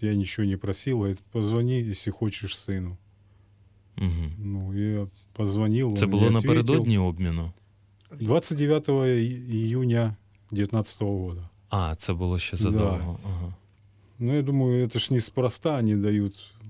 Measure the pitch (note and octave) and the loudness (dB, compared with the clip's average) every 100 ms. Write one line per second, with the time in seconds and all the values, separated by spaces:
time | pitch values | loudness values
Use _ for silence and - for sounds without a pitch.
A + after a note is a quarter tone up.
0 | G#2+ G2+ F#2 - G2+ F#2+ G2 F#2+ C3+ A#2+ | 0 0 0 0 0 0 -4 -4 -2 -2
1 | G2+ F#2+ _ A#2 G#2 A#2 A#2+ B2+ A2+ G2 | -2 -4 _ -4 0 0 0 0 -2 -6
2 | G#2 - G#2+ - G2 - - F#2+ F2+ F2+ | -6 -4 -4 -4 -8 -8 -6 -6 -6 -10
3 | _ _ _ _ _ _ _ _ _ - | _ _ _ _ _ _ _ _ _ -4
4 | F#2 E2 D#2 F2 G2+ G2 F#2+ G2+ G#2 G#2 | -2 -2 -4 -6 -6 -6 -4 -2 -2 -2
5 | G2 - _ - G#2 G2+ G#2+ A#2 B2+ G2+ | -6 -12 _ -4 0 2 2 2 2 2
6 | G2+ G2+ A2+ A2+ B2+ D#3+ A#2+ C3 A2+ G#2 | 2 4 6 4 4 4 4 2 4 2
7 | F2+ E2+ F2 E2 E2 - _ _ _ _ | 2 0 -2 -2 -4 -10 _ _ _ _
8 | - - A2 D#3+ - D3 D3 D3+ D3 C3+ | -18 -6 0 0 0 0 2 2 2 2
9 | C3 A#2+ A#2 B2 B2 A2 A2+ B2 B2 A#2 | 2 2 0 -4 -4 -2 0 0 2 2
10 | A2+ G#2 _ _ - G2+ G2+ A2 G#2 - | 0 -2 _ _ -6 -2 0 0 -2 -4
11 | G2+ G2 F2+ F2 E2+ _ - G2+ E2 D#2+ | -2 -2 -4 -8 -12 _ -4 -2 -2 -2
12 | - E2+ F2+ F2+ - F2+ G#2 G#2+ G2+ F2 | -4 -2 0 -2 -2 -2 0 2 2 0
13 | E2+ E2 G2 F2+ F2 F2 _ _ _ _ | -4 -8 -8 -8 -8 -12 _ _ _ _
14 | _ - A#2+ D3 C3+ C#3 B2+ B2 A#2+ A#2+ | _ -6 0 0 2 2 4 2 2 0
15 | - B2+ - - B2 - E3 C#3 A2 G#2 | 0 0 0 0 0 0 -2 2 2 2
16 | G#2 G#2 G2+ - - - | 2 2 0 -6 -20 -20